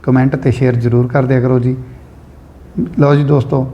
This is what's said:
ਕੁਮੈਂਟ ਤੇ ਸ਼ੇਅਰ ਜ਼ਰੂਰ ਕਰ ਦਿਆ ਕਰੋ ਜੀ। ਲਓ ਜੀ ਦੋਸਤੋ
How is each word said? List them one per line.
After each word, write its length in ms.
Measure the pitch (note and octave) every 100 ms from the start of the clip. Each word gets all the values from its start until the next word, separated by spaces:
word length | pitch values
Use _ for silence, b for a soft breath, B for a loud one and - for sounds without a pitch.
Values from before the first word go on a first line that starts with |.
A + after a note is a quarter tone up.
ਕੁਮੈਂਟ 320 | - B2+ C3 C3+
ਤੇ 140 | C#3
ਸ਼ੇਅਰ 240 | A2+ C3
ਜ਼ਰੂਰ 320 | A#2+ A#2 A#2+ B2
ਕਰ 180 | C#3 B2+
ਦਿਆ 140 | C3
ਕਰੋ 180 | B2+ B2+
ਜੀ। 180 | B2 B2+ B B B B - - - - - - - -
ਲਓ 160 | C#3+
ਜੀ 100 | D3
ਦੋਸਤੋ 420 | C#3 D3 A#2 C3+ C3